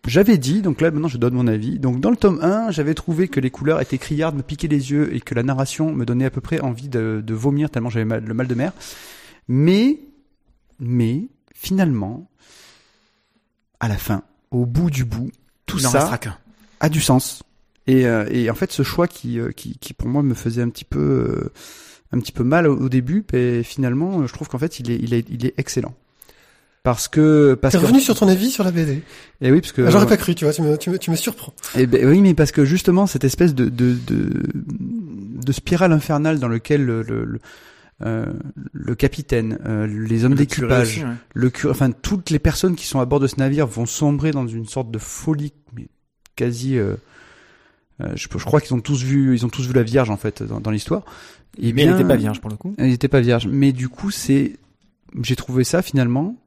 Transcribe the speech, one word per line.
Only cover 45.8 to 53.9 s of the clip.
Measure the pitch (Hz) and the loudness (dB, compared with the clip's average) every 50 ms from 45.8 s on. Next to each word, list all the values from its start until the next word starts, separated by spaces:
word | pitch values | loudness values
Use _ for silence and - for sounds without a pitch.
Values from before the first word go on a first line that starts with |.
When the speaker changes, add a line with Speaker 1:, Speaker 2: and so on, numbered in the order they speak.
| 120 - _ _ _ _ _ _ _ - _ | -18 -18 _ _ _ _ _ _ _ -20 _
Speaker 1:
quasi. | - 117 123 120 117 127 131 135 | -4 -4 -4 -2 -4 -4 -2 0
Euh, | 123 104 98 98 - _ _ _ - - _ _ _ _ _ _ _ _ _ _ _ _ _ _ - | 0 0 -2 -4 -6 _ _ _ -20 -20 _ _ _ _ _ _ _ _ _ _ _ _ _ _ -10
euh, | - - - | -8 -8 -8
je, | - - - | -8 -10 -10
je | - 104 - | -10 -10 -2
crois | - - 151 | 2 2 2
qu'ils | - - 135 | 2 0 -4
ont | 120 | -4
tous | 110 - 143 127 | -2 -2 -4 -2
vu, | 127 131 139 139 135 131 127 | -2 0 2 2 4 4 2
ils | 117 120 | 2 0
ont | 120 | -4
tous | - - 131 | -4 -6 -6
vu | 123 | 0
la | 127 131 117 | 2 2 2
Vierge | 110 117 135 127 110 | 4 2 2 2 2
en | 104 101 | -2 -4
fait | - 110 - - | -4 -8 -6 -6
dans, | 110 107 110 107 | -10 -8 -8 -6
dans | 107 110 | -4 -4
l'histoire. | 107 104 - - 165 202 - - - - - - - _ _ _ - | -4 -4 -2 -4 -4 -4 -6 -12 -20 -20 -20 -20 -20 _ _ _ -12
Eh | - - 117 | -4 -4 -2
Speaker 2:
Mais | 117 131 | 2 4
elle | 147 160 | 4 4
Speaker 1:
bien, | 185 185 | 6 4
Speaker 2:
était | 185 175 | 4 4
pas | 139 | 4
vierge | 117 - 107 107 - | 2 2 -2 -4 -6
pour | - 110 | -8 -12
le | 107 | -12
coup. | 104 - 180 208 | -10 -10 -10 -4
Speaker 1:
Elle | - - 131 | 0 2 2
était | 123 120 - 131 | 2 2 0 2
pas | - 135 | 2 2
vierge, | 120 120 120 117 120 | 4 4 2 2 0
mais | 98 131 139 139 139 | -2 0 2 2 2
du | 131 123 127 | 2 0 -6
coup | 127 | -8